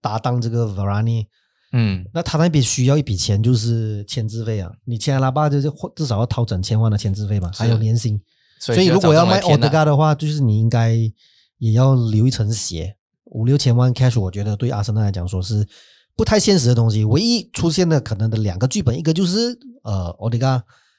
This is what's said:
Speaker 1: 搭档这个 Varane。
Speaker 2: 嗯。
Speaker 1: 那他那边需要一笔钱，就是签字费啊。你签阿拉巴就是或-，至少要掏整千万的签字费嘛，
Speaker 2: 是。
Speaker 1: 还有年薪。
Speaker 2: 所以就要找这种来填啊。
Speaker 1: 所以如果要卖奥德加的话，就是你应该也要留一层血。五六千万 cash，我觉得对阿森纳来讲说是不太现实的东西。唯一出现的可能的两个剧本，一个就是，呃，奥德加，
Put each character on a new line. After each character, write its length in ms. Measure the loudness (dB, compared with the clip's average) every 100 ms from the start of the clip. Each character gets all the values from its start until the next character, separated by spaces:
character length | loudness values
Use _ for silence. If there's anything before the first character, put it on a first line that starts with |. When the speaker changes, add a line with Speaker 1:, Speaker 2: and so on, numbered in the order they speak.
Speaker 1:
搭 180 | -6 -4
档 220 | -2 -2
这 80 | -2
个 160 | -2 -4
Varane。 600 | -2 -2 -2 0 -2 -6 _ _ _ _
Speaker 2:
嗯。 320 | 0 0 -2 -6
Speaker 1:
那 80 | -8
他 160 | -4 0
那 120 | 2
边 120 | 2
需 240 | 0 0 2
要 120 | 2
一 60 |
笔 120 | 0 -4
钱， 260 | 0 0
就 120 | 2
是 500 | 2 0 -2 -4 -8 -8
签 220 | -8 -6
字 160 | -6
费 160 | -6 -6
啊。 100 | -8 -12
你 140 | -10 -6
签 160 | -2
阿 80 | 0
拉 100 | 0
巴 160 | 0 0
就 140 | 0
是 80 | -2
或-， 200 | -6 -12 -8
至 100 | -4
少 140 | -2
要 60 | -2
掏 180 | -2
整 180 | -2 -2
千 200 | -2 0
万 100 | 2
的 60 | 0
签 160 | -2
字 120 | -4 -2
费 120 | -2
嘛， 100 | -4
Speaker 2:
是。 60 | -2
Speaker 1:
还 80 | 0
有 100 | 2
年 180 | 2 0
薪。 220 | 0 -4 -6 _ _ _
Speaker 2:
所 160 | -2 2
以 120 | 4
就 60 |
要 60 | 4
找 140 | 4
这 60 | 4
种 100 | 4
来 100 | 2
填 20 |
啊。 0 |
Speaker 1:
所 80 | 4
以 20 |
如 20 | 4
果 0 |
要 0 |
卖 0 |
奥 20 |
德 120 | 4
加 160 | 2 2
的 100 | 4
话， 180 | 2
就 140 | 0 -2
是 140 | 0
你 180 | 0 2
应 80 | 2
该 240 | 2 2 0 -2 -6 _ _ _ _
也 120 | 0
要 240 | 4 4 4
留 320 | 2 2 2
一 20 |
层 220 | 0 -4
血。 460 | -4 -6 -8 -10 -12 _ _ _
五 120 | -4 0
六 120 | 2
千 160 | 2 4
万 160 | 2
cash， 260 | 2 2 2
我 100 | -2
觉 140 | -4
得 140 | -4 -4
对 120 | -4
阿 120 | -4
森 100 | -2
纳 60 | 0
来 100 | 0
讲 160 | -2 -4
说 160 | -4
是 240 | -2 -2 -2 -8 _ _ _ -4
不 80 | 0
太 120 | 2
现 220 | 2 2
实 80 | 4
的 80 | 2
东 160 | 2
西。 140 | 2 2
唯 160 | 2
一 280 | 2 -2 -4
出 180 | -4 -2
现 160 | 0 2
的 140 | 0
可 120 | -2 -4
能 140 | -2
的 80 | 0
两 220 | -2 -2
个 80 | -2
剧 160 | 0
本， 160 | -2 -2
一 20 |
个 120 | -2
就 120 | 0 0
是， 320 | 0 -2 -6 -16 -16 -6
呃， 240 | -6 -6 -6
奥 100 | -4
德 80 | -2
加， 240 | 0 -2 -4 _ _